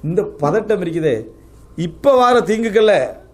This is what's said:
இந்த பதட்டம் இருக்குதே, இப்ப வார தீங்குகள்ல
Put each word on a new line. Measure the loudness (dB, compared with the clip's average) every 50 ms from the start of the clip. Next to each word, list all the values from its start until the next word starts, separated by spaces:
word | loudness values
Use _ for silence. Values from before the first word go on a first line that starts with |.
| -6
இந்த | -4 -4 -4
பதட்டம் | -4 -4 -6 -4 -2 0 0 -2 -2 -2 -4 -2 -2
இருக்குதே, | -4 -6 -2 0 0 -2 -2 -6 -12 -18 -20 -20 -20 -20 -20 -20 -20 -10
இப்ப | -8 -8 -8 -8 0 2 4 4
வார | 4 4 4 2 2
தீங்குகள்ல | 2 0 -2 -2 -2 0 2 2 4 4 4 2 0 -4 -8 -14 -20 -20